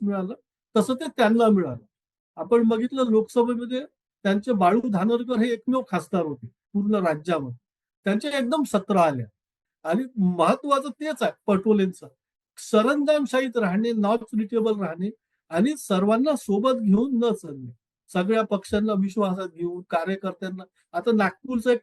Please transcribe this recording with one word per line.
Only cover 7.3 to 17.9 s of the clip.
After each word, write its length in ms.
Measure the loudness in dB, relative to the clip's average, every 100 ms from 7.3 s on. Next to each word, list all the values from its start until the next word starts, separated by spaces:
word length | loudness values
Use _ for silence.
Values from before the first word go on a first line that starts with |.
| -4 -4 -12 _ _ _ _
त्यांच्या 340 | -2 -2 -2 -4
एकदम 240 | -2 -2
सतरा 400 | 0 -2 0 2
आल्या. 240 | 2 0 -6 _ _ _ _ _
आणि 200 | -4 -2 -2 0
महत्वाचं 720 | 0 2 2 2 0 -2 -2
तेच 340 | -6 -6 -4
आहे 100 | -4 -4 0
पटोलेंचं, 640 | 0 4 2 2 -4 -16 _ _ _ _ -20
सरंजामशाहीत 1000 | 0 2 4 2 2 0 0 -2 -2 -2
राहणे, 340 | 0 0 -2
not 280 | 0 0 0 -2 -6
reachable 440 | -2 0 0 -2
राहणे 300 | -4 -6 -8 -8 _ _ -4
आणि 260 | 0 0 0
सर्वांना 580 | -2 0 2 2 2 0
सोबत 420 | -2 0 0 2
घेऊन 400 | 2 2 2 0
न 80 | 0
चालणे, 440 | -2 -6 -14 -16 -18 _